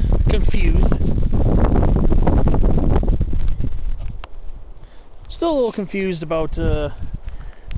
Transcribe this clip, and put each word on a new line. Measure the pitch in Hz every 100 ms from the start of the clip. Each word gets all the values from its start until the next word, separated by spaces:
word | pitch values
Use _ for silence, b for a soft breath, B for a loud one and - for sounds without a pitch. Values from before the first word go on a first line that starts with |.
| B B -
confused. | - - - - - - - - - - - - - - - - - - - - - - - - - - - - - - - - - - - - - - - - - - - - - B B B B -
Still | - 339
a |
little | 294 233
confused | 208 196 196 190 170
about, | 156 165 156 -
uh, | - 151 160 - - - - B B B B